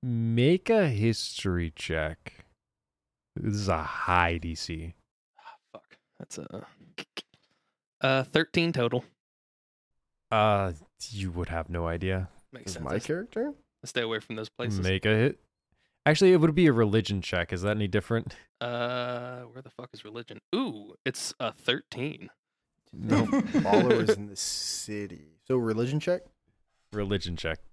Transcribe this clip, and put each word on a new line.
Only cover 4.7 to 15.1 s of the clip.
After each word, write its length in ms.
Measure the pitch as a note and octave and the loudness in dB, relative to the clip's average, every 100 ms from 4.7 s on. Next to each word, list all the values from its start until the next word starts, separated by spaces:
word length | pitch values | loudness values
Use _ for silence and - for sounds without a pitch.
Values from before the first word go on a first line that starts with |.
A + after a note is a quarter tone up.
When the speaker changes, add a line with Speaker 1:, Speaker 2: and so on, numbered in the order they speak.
| E2 E2 - _ _ _ _ | -10 -10 -14 _ _ _ _
Speaker 2:
Ah, 180 | - - _ | -20 -20 _
fuck. 260 | - _ _ _ _ | -20 _ _ _ _
That's 200 | - - | -16 -14
a, 280 | D#2 G2 - _ - - - - - _ _ _ _ _ _ _ | -12 -14 -16 _ -20 -20 -16 -16 -18 _ _ _ _ _ _ _
uh, 220 | C3+ C3+ | 0 0
thirteen 480 | C3 D#3 D#3+ F3 E3+ | 2 0 2 2 0
total. 320 | D#3+ A#2+ B2 - _ _ _ _ _ _ _ _ _ _ _ _ | 2 0 0 -4 _ _ _ _ _ _ _ _ _ _ _ _
Speaker 1:
Uh, 420 | A2+ G#2+ G2+ F#2+ E2 - _ - | 2 4 4 0 -4 -12 _ -12
you 200 | G#2 F#2+ | -6 -4
would 160 | E2+ E2+ | -4 -4
have 200 | E2+ E2 | -4 -4
no 180 | E2+ E2+ | -4 -2
idea. 400 | E2+ F#2 F#2+ F#2+ - _ | -2 0 -2 -2 -10 _
Speaker 2:
Makes 140 | B2+ - | -16 -12
Speaker 3:
Is 40 | |
Speaker 2:
sense. 100 | F2 | -8
Speaker 3:
my 80 | C2 | -4
Speaker 2:
I 40 | F#2 | -4
s-, 100 | - | -2
Speaker 3:
character? 460 | D#3+ A3+ - B3+ C#4+ _ _ | -6 -4 -4 -4 -6 _ _
Speaker 2:
I 40 | - | -8
stay 160 | - | -4
away 180 | A2+ A2 | -2 -4
from 160 | - A2 | -6 -10
those 120 | A2 | -10
places. 320 | _ A#2+ G2 | _ -4 0
Speaker 1:
Make 240 | F#2 F#2+ | 0 2
a 80 | G#2+ | 4